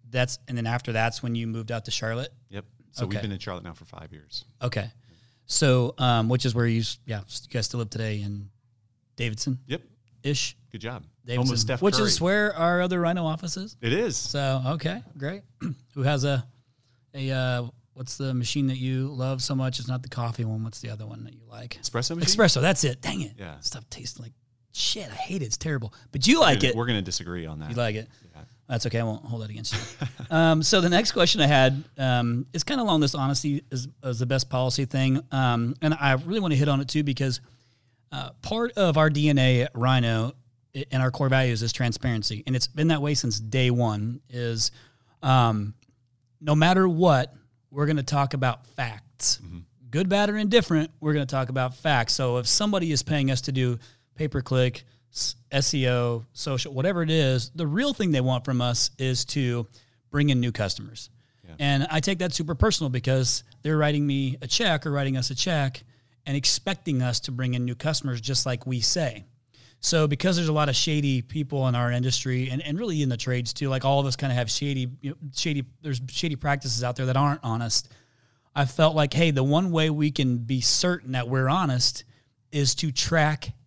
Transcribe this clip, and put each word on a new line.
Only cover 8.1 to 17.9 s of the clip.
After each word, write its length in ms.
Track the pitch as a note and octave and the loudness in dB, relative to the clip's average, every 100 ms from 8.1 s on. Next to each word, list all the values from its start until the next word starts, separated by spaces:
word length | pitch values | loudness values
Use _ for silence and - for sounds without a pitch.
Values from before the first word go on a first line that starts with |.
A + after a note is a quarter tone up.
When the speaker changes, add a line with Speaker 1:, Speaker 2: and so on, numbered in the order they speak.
| G#2 | -4
Speaker 1:
in 280 | G2+ G2+ G2+ _ _ _ _ _ _ - | -6 -10 -12 _ _ _ _ _ _ -6
Davidson? 440 | B2 G#2+ - B2+ - | -4 -2 -4 -4 -6
Speaker 2:
Yep. 140 | E3 - _ _ _ | -8 -8 _ _ _
Speaker 1:
Ish? 340 | C#3 C#3 - - _ | -4 -2 -4 -8 _
Speaker 2:
Good 100 | G#2+ | -12
job. 220 | A2 B2+ | -10 -12
Home 0 | |
of 220 | - _ - | -16 _ -6
Speaker 1:
Davidson. 320 | B2 C3 A#2 | 0 0 0
Speaker 2:
Steph 240 | A2 C3 | -2 0
Speaker 1:
Which 180 | G3 G3+ | 2 2
is 200 | G#3 - | 0 2
Speaker 2:
Curry. 60 | E3+ | 2
Speaker 1:
where 300 | G#3 G#3 D#3+ | 2 0 0
our 260 | E3+ F3 | 2 2
other 180 | F3+ F3+ | 0 0
Rhino 260 | E3+ F3+ D#3+ | 0 0 -2
office 320 | D#3+ E3+ F#3 | -4 -6 -8
is. 200 | G#3 - | -10 -4
Speaker 2:
It 120 | A#2 | 0
is. 240 | E3 A#3 - | 0 0 -4
Speaker 1:
So, 440 | - C#3+ C3+ C3 B2+ | -4 -2 -2 0 -2
okay, 360 | D#3 D#3 G3+ - - | -4 -4 -6 -12 -10
great. 240 | C#3 G3+ - _ F#3 | -8 -8 -14 _ -10
<clears throat> 260 | C3+ _ | -10 _
Who 80 | C#3+ | -2
has 220 | C3 C#3+ | 0 0
a, 220 | C#3+ C3+ - _ _ _ _ _ _ | 0 -2 -4 _ _ _ _ _ _
a, 180 | C#3 C3+ | -8 -4
uh, 320 | C3+ B2+ B2 A#2+ _ _ | -2 -2 -2 -6 _ _